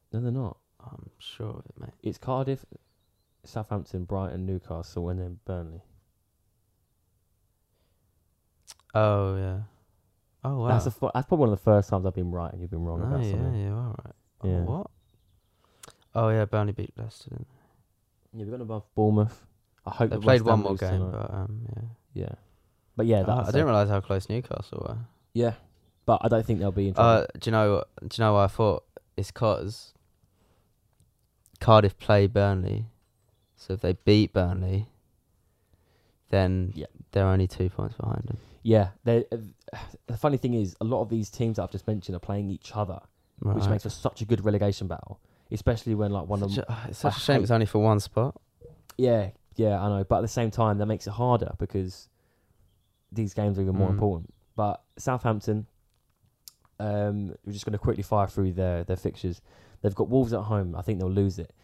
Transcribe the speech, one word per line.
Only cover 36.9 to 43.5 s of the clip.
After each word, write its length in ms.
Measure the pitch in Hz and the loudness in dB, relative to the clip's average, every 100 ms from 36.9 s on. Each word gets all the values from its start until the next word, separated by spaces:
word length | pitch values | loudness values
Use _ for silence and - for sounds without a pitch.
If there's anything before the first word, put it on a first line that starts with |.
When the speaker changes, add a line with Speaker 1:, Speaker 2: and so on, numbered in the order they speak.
| - - | -16 -4
Speaker 2:
they're 160 | 101 95 | 2 4
only 200 | 95 92 | 4 2
two 220 | - 92 | 0 -2
points 260 | - - - | -2 -6 -6
behind 280 | 110 - - | -6 -4 -6
them. 100 | 113 - - | -8 -12 -6
Speaker 1:
Yeah. 260 | 113 110 95 - | 4 4 4 0
They, 220 | 117 117 - | 2 2 2
uh, 60 | 117 107 - - - - - - | -6 -10 -20 -18 -16 -16 -16 -12
the 100 | 110 | -4
funny 200 | 156 135 | 0 0
thing 160 | 127 117 | 0 0
is, 200 | 95 - | -2 -2
a 20 | |
lot 180 | 113 120 | -2 -2
of 80 | 110 | 0
these 200 | 113 104 | -4 -4
teams 280 | - 113 107 | -4 -2 -2
that 60 | |
I've 80 | 92 | -6
just 140 | 98 - | -6 -6
mentioned 280 | 107 92 90 | -6 -6 -8
are 40 | |
playing 300 | - 101 98 | -6 -6 -6
each 260 | 98 - 107 | -8 -8 -6
other, 240 | 95 87 - _ _ - | -6 -8 -16 _ _ -6
which 180 | 101 | -2